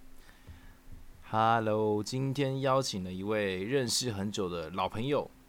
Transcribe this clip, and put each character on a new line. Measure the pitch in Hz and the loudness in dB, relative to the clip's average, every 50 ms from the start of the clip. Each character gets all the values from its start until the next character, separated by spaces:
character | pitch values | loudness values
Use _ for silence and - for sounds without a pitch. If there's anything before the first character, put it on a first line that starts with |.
| - - - - - - - - - - - - - - - - - - - - - - - - - - | -14 -16 -18 -18 -18 -20 -20 -20 -20 -18 -18 -18 -18 -20 -20 -20 -16 -16 -16 -14 -14 -16 -18 -18 -10 -2
Hello， | - 110 110 113 117 117 110 107 107 107 107 107 107 104 107 | 2 4 4 6 6 4 4 2 2 4 4 4 2 2 0
今 | - 127 131 135 135 | -2 -2 -2 -2 0
天 | 131 139 139 135 135 135 | 0 0 0 0 0 0
邀 | 135 135 131 135 | 2 4 4 4
请 | 131 - - 101 90 | 2 2 -2 -4 -4
了 | 90 | -4
一 | 92 92 95 | -4 -4 -2
位 | 104 110 107 104 98 95 92 95 | 0 2 2 2 2 0 0 -2
认 | 110 135 139 127 113 | 0 0 0 2 2
识 | - - 127 123 | 0 0 0 0
很 | 104 98 98 104 | -2 -2 -2 -2
久 | 98 113 98 87 | -2 -2 -2 -2
的 | 87 85 80 78 | -2 -4 -4 -4
老 | 87 98 92 - | -2 0 0 0
朋 | - 104 120 | 0 -2 0
友， | 139 147 120 - - - - - | 0 0 0 0 -2 -8 -18 -20